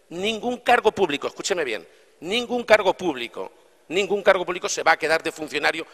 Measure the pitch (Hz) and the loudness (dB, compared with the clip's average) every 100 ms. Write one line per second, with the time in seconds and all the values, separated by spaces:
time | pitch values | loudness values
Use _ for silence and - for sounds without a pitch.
0 | _ 170 208 214 240 247 - 240 214 196 | _ -6 -4 -4 -4 -2 2 4 4 2
1 | 170 143 120 - - 180 135 104 - _ | 0 0 -4 -6 -4 -2 -2 -4 -8 _
2 | _ _ 160 233 233 240 226 220 185 - | _ _ -4 -4 -2 -4 4 4 4 0
3 | 180 127 117 98 92 - _ _ - 170 | -4 -4 -8 -10 -12 -14 _ _ -4 -2
4 | 190 202 190 185 175 180 202 160 151 160 | 0 2 4 4 0 -6 -6 -2 2 2
5 | 151 160 156 156 147 143 156 156 - | 2 0 -2 -8 -6 -2 -2 -2 -8